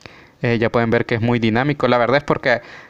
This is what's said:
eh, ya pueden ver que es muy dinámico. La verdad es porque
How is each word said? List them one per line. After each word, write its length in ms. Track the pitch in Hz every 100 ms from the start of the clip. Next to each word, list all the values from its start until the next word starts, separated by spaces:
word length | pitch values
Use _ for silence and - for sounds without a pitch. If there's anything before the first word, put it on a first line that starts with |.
| - - - -
eh, 160 | 123 117
ya 140 | 113
pueden 180 | 120 117
ver 140 | 117 117
que 100 | 117
es 60 |
muy 180 | 120 120
dinámico. 500 | 113 113 143 147 123
La 80 | 123
verdad 200 | 117 139
es 60 |
porque 380 | - - 135 117 - - -